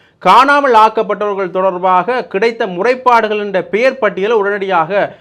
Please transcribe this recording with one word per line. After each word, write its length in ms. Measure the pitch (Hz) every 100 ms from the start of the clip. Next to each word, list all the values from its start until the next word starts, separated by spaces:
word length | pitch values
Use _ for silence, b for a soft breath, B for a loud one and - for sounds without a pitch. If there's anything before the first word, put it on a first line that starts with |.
| b b
காணாமல் 560 | 180 214 269 285 277
ஆக்கப்பட்டவர்கள் 760 | 226 220 220 196 196 208 196 190
தொடர்பாக 760 | 185 190 180 185 185 175 247 -
கிடைத்த 400 | 190 226 233 220
முறைப்பாடுகள் 720 | 175 220 254 247 233 214 214
என்ற 240 | 208 190
பெயர் 360 | - 208 262 262
பட்டியலை 380 | 208 180 202 233
உடனடியாக 800 | 202 202 196 180 160 202 156 B